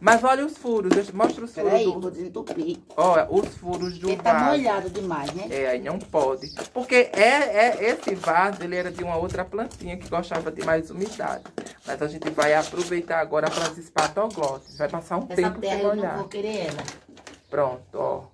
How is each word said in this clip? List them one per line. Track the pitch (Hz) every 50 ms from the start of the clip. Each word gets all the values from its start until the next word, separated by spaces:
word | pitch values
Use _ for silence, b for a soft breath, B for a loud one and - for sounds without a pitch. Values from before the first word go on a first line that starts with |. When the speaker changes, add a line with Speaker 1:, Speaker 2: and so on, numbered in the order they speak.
Speaker 1:
mas | - 208 226 226 226
olha | 254 262 269 285
os | 311 302 -
furos, | - 247 233 220 196 185 185
deixa, | 196 202 196 185
mostra | 190 220 240 - - 226
os | 233 -
furos | - 208 196
Speaker 2:
Peraí, | 196 226 226
Speaker 1:
do | 190 175 185
Speaker 2:
vou | 180 185
desentupir. | 175 - 180 180 - - - - - 175 160 160 175 - - _ -
Speaker 1:
Ó, | - 160 185 175 160 - - 156 -
os | - - -
furos | - - 180 180 175 180 180 180 165
do | 175 190
Speaker 2:
Porque | 185 175 -
tá | 226 -
Speaker 1:
vaso. | 156 147 277
Speaker 2:
molhado | 294 294 262 233 208 196 185 185
demais, | 175 202 196 185 165 151 143 139 143
né? | 175 190 -
Speaker 1:
É, | - 135 135 131
aí | 127 123 127
não | 135 - -
pode. | - - - 160 143 135 135 131 - - - - - - _
Porque | 247 247 254 262 247 240 - -
é, | 190
é, | 202 233 262 294 294 254 202 208 220 247 220 151 196 226
esse | 269 - - - 202
vaso, | 180 - 170 160 170 185 202 196 190 170
ele | 175 180
era | 180 180 180
de | 175 175 180
uma | 175 170
outra | 165 170 185 185 185 180
plantinha | 180 - 202 233 247 - - - 175 175
que | 185 - -
gostava | - 170 175 - 175 165 160 156
de | 156 - -
mais | 160 160 165 160 160
umidade. | 156 170 190 220 220 - - - 135 - - - - - B B B B _
Mas | - 131 135 147
a |
gente | 151 156 160 151 156
vai | 156 156 147 147 151
aproveitar | 156 156 151 - 170 175 170 175 175 170 - 165 165
agora | 156 151 - 151 151 156
pras | 156 - 170 160 160 170
espatoglotes. | 165 - _ 170 151 156 - - 208 226 - - 156 139 135 131 - - -
Vai | - 147 147
passar | - 165 160 - 180
um | 175 -
Speaker 2:
Essa | 131 180
Speaker 1:
tempo | 180 180 185 180 220
Speaker 2:
terra | 208 196 196
Speaker 1:
sem | 202 202
Speaker 2:
eu | 202
não | 208
Speaker 1:
molhar. | 214 202 175 156 151
Speaker 2:
vou | 196 -
querer | - 208 202 214 220 208 175
ela. | 156 143 147 - - - - - - - - - - - - _ _
Speaker 1:
Pronto, | - 147 143 131 127 123 - _ -
ó. | - 135 135 131 135 131 -